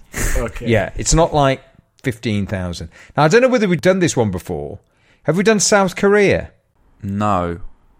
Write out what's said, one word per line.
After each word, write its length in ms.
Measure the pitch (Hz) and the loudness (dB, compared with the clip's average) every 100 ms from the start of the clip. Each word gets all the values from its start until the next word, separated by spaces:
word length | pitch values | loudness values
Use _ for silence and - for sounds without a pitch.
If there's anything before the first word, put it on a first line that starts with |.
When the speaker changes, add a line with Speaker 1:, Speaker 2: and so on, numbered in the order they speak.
| - | -14
Speaker 1:
<laughs> 320 | - - - | -8 -4 -2
Speaker 2:
Okay. 300 | 117 - 117 | -4 -8 0
Speaker 3:
Yeah, 220 | 110 92 - | 0 0 -6
it's 200 | 113 156 | 0 2
not, 180 | 165 | 2
like, 300 | 151 139 131 - _ _ _ | 2 0 0 -8 _ _ _
fifteen 420 | 135 107 120 104 95 | -8 -6 -4 -4 -4
thousand. 460 | 98 90 85 78 - - - | -6 -6 -8 -12 -18 -10 0
Now, 60 | |
I 40 | 156 | 4
don't 140 | 214 | 4
know 80 | 254 | 4
whether 180 | 247 202 | 2 0
we've 140 | 175 | 2
done 160 | 175 190 | 2 2
this 160 | 170 - | 0 0
one 140 | 110 | -2
before. 500 | 90 - 82 71 - _ _ _ _ | -4 -8 -10 -10 -14 _ _ _ _
Have 120 | - 165 | -4 0
we 80 | |
done 160 | 208 214 | 2 2
South 360 | - 208 190 - | 2 2 2 0
Korea? 560 | 202 208 196 92 76 _ _ _ _ _ | 2 4 4 2 -2 _ _ _ _ _
Speaker 1:
No. 600 | 98 101 104 95 85 85 - - _ _ | -8 -4 0 0 -2 -6 -12 -16 _ _